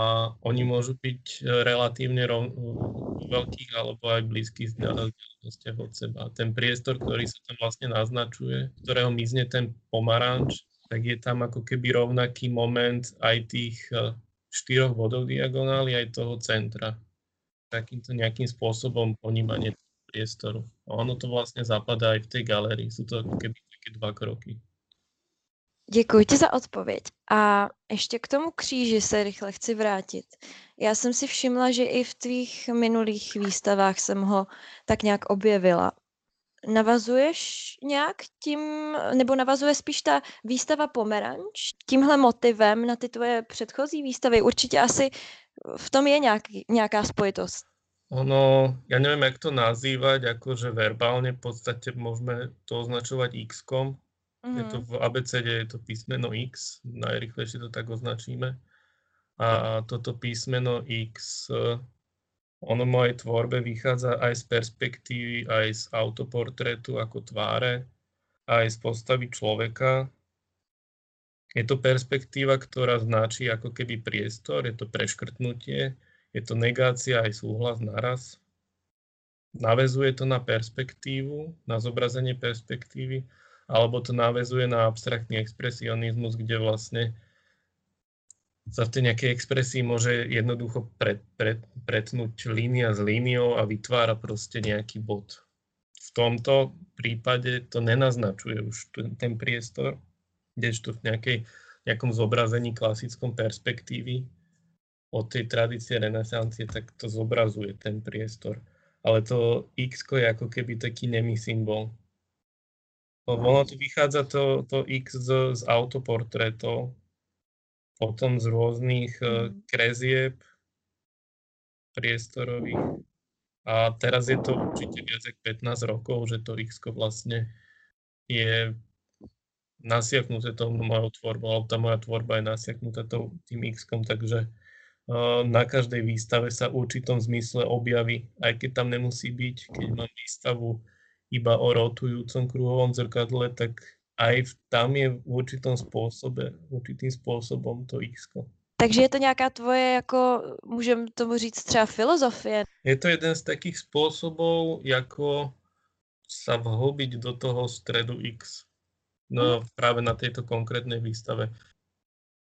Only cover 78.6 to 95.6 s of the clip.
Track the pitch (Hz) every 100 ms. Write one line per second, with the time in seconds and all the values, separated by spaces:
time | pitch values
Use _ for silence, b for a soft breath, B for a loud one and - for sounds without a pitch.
78.6 | _ _ _ _ _ _ _ _ _ -
79.6 | 113 120 131 131 135 131 131 127 123 113
80.6 | 113 - 131 - 135 135 135 147 156 165
81.6 | - 113 117 120 120 127 127 127 120 113
82.6 | - 123 - 131 131 135 131 b b b
83.6 | - 117 117 123 123 120 117 120 120 127
84.6 | 123 117 113 110 127 117 113 110 110 -
85.6 | 123 - 117 113 113 117 117 113 113 113
86.6 | 110 110 - 117 113 113 b b b b
87.6 | b b _ _ _ _ _ - _ _
88.6 | 110 123 117 131 123 113 127 123 - 131
89.6 | 127 131 120 117 120 120 120 113 117 120
90.6 | 117 117 110 - 104 104 - - 110 113
91.6 | - - - 110 107 123 113 - 117 110
92.6 | 120 123 117 104 104 113 123 123 120 117
93.6 | 107 107 - 123 113 110 110 107 - 117
94.6 | 107 104 107 107 107 101 101 - _ _